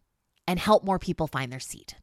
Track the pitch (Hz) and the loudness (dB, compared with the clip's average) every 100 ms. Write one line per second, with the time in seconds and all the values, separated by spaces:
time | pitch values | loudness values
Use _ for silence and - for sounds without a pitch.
0 | _ _ _ _ - 180 - 214 190 185 | _ _ _ _ -6 -2 4 4 4 -2
1 | - 170 156 131 127 131 - - - - | -2 -2 -2 -4 -6 -8 -14 -16 -18 -20